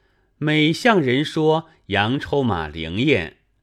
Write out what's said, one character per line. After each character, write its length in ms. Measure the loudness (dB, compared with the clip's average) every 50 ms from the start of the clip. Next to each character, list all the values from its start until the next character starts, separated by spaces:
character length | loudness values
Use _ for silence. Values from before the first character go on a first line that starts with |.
| _ _ _ _ _ _ _
每 340 | -6 -4 -2 2 2 2 2
向 300 | 0 2 2 4 4 4
人 240 | 2 2 0 0 0
说 440 | -2 -2 0 2 2 2 0 -2 _ _ _ _
杨 320 | -4 -2 0 0 0 -2 -4
抽 240 | -4 -2 -2 0 0
马 240 | 0 -2 -2 -4
灵 320 | -8 -8 -10 -8 -6 -4 -2
验， 360 | 2 2 2 0 0 -6 -12 _ _ _ _ _